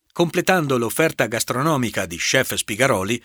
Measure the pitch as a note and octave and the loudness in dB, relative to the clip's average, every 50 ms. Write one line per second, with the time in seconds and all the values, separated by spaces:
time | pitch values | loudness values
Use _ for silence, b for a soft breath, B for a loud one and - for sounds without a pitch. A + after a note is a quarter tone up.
0 | _ _ _ - F3 D#3+ - F3+ E3 - F#3 F3+ D3+ C#3 C3+ A#2+ A#2 A2 - - | _ _ _ -2 -2 0 0 0 2 2 2 2 2 2 0 0 0 -2 0 0
1 | D#3+ D#3+ - - C3 G#2+ A#2 A2 - - B2+ B2 C#3+ D#3+ D#3 C3+ B2 G#2+ - A2 | 0 0 2 0 -2 -2 0 -2 -2 -2 -2 0 0 0 0 0 0 -2 -2 -4
2 | F#2+ F2 E2+ F2 - - - C3 B2+ - G#2+ F#2+ - - G#2+ G2+ C3 C3 A#2+ F#2+ | -4 -4 -6 -6 -2 0 2 2 2 0 -2 -4 -4 -4 0 2 2 2 2 2
3 | F#2+ G2+ A#2+ B2 b | 0 0 -2 -4 b